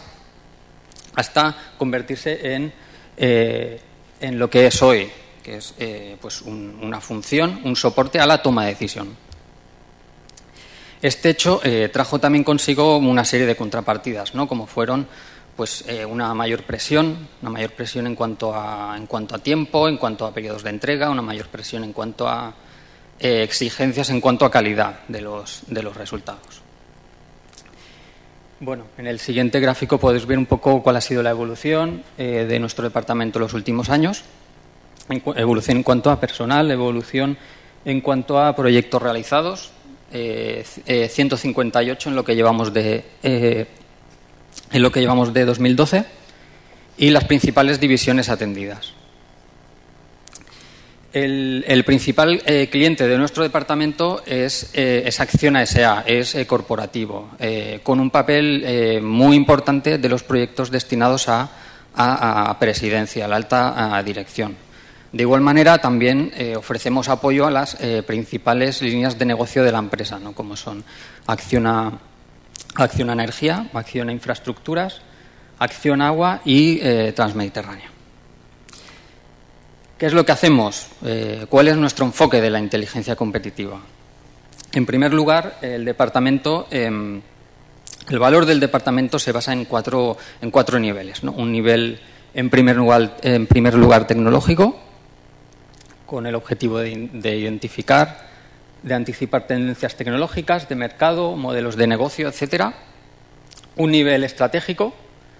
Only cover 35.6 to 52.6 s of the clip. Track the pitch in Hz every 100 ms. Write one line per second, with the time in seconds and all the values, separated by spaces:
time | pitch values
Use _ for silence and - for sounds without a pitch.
35.6 | 123 127 127 123 143 143 127 - 120 143
36.6 | 151 127 123 117 117 135 139 139 - -
37.6 | - - - 135 135 131 123 143 147 143
38.6 | 127 120 120 127 120 117 113 147 170 190
39.6 | - - - - - 123 117 113 113 113
40.6 | 113 - - 123 117 - 139 127 139 123
41.6 | 117 120 120 131 151 135 120 117 113 117
42.6 | 110 107 110 110 - - 135 123 120 117
43.6 | 110 - - _ - - - - - -
44.6 | - 131 123 131 123 123 120 120 123 123
45.6 | 123 127 151 190 220 - - - - -
46.6 | - - - - 147 147 131 143 143 135
47.6 | 139 143 139 131 - 127 123 110 107 98
48.6 | 101 101 - - - - _ _ _ -
49.6 | - - _ - - - - - - -
50.6 | - - - - - 143 139 135 131 131
51.6 | 147 131 127 135 - 131 160 175 - 147